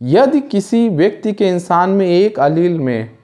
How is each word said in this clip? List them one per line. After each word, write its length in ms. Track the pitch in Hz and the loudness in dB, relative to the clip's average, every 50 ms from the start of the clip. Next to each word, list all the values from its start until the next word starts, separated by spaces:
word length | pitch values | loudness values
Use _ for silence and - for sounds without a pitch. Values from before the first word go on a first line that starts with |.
| 120 | -4
यदि 360 | 123 143 208 262 269 311 294 | 0 2 4 4 4 2 0
किसी 500 | 269 - - 202 196 - - 233 233 226 | -2 -2 -4 -4 -2 0 0 0 0 0
व्यक्ति 440 | 185 147 170 208 202 - - 214 208 | 0 2 0 0 0 -2 -6 -6 -2
के 140 | 208 208 190 | -2 0 0
इंसान 420 | 180 175 175 - 175 170 180 190 | -2 -2 -2 -2 0 0 2 2
में 180 | 196 196 196 180 | 0 0 0 2
एक 320 | 175 175 196 214 208 - | 2 2 2 0 0 0
एलील 400 | 139 147 156 165 175 175 175 160 | 0 0 2 2 0 0 0 -2
में 300 | 135 131 123 113 110 113 - - | -2 -2 -2 -4 -6 -8 -12 -20